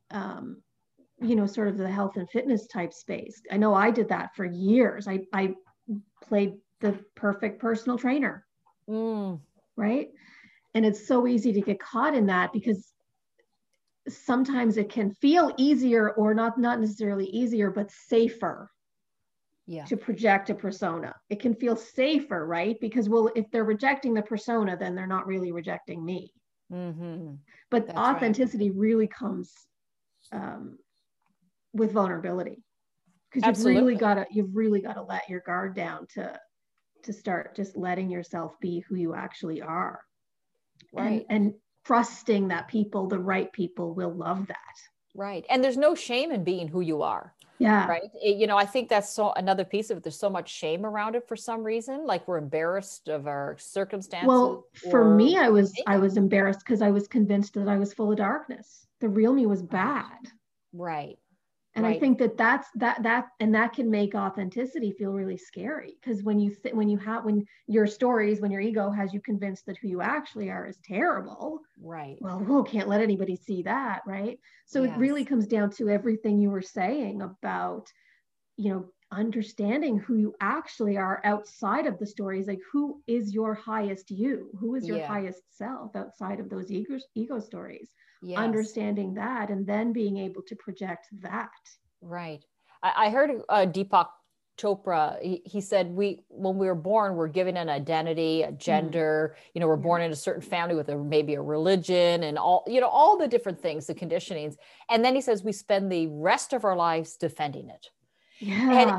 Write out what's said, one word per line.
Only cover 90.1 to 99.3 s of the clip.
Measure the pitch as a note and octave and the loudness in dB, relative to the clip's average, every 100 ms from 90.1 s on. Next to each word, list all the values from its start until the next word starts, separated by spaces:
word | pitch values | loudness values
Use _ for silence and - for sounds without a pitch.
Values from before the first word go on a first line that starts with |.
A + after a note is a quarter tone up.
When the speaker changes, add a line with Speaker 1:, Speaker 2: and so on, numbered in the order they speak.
| G3 | -4
Speaker 1:
able | F#3+ F#3 | -6 -10
to | - G#3+ | -14 -16
project | - F3+ F#3+ E3+ - G3+ | -14 -10 -10 -10 -14 -18
that. | F3 G#3 G#3+ - - _ _ _ | -10 -10 -10 -16 -20 _ _ _
Speaker 2:
Right. | F3 F3 E3 D3 _ _ _ _ | -14 -12 -10 -14 _ _ _ _
I, | - - G#3+ | -2 2 4
I | |
heard, | B3+ D4 A#3 - | 4 2 0 0
uh, | G#3 F#3+ | 2 2
Deepak | F#3 G3 F#3+ - - _ _ _ - | 0 2 2 2 -4 _ _ _ -4
Chopra, | G#3 G3 F#3+ E3 D3+ - | -2 -2 0 0 0 -2
he, | F3+ F#3 - | -6 -6 -6
he | G#3 | -8
said, | G3 G3+ F3 | 0 0 0
"We, | F3+ G3+ - _ | 0 -2 -4 _
when | - F#3+ F#3+ | -6 -4 0
we | F#3+ | 0
were | |
born, | E3+ F3+ A3 G3+ E3+ | 0 0 2 2 0
we're | D#3+ | -2
given | F3+ F#3 F3 | 0 0 -2
an | E3 | -2
identity, | C#3+ D3 D#3+ E3 D#3+ D#3+ D#3+ | -4 -2 -2 0 0 0 0
a | D3+ | 0
Speaker 1:
Mm. | C#3+ | -4
Speaker 2:
gender, | - D#3 D#3+ E3 D#3 D#3 D#3 | 0 0 0 0 2 2 0